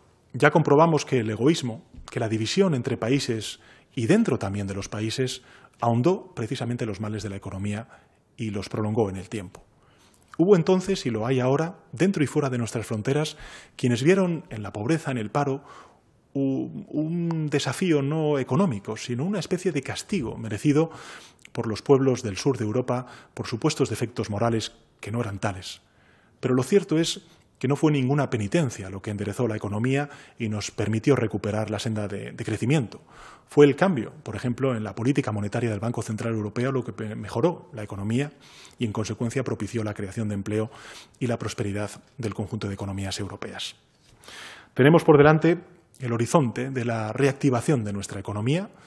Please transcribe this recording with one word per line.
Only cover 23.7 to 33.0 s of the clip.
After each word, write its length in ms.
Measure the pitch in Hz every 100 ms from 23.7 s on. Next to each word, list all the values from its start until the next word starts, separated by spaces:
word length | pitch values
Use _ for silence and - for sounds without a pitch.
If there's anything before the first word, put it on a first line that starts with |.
| - 202
defectos 400 | 110 117 - 107
morales 420 | 104 117 113 - - _ -
que 120 | 101
no 80 | 110
eran 180 | 110 101
tales. 440 | 107 95 - - _ _ _ _ _ -
Pero 140 | 120
lo 80 | 127
cierto 360 | 127 202 - 156
es 240 | 165 - - _ _ -
que 100 | -
no 80 | 143
fue 160 | 156
ninguna 380 | 147 127 147 131
penitencia 580 | 113 101 175 131 - 95
lo 140 | 95
que 80 | 107
enderezó 360 | 101 104 101 120
la 100 | 107
economía 520 | 104 104 123 139 143 - - -
y 100 | 113
nos 220 | 104 -
permitió 440 | - 104 110 -
recuperar 560 | 131 113 104 104 104 104
la 80 | 104
senda 300 | 117 107 101
de, 240 | 101 117
de 120 | - 113
crecimiento. 560 | 107 117 156 107 -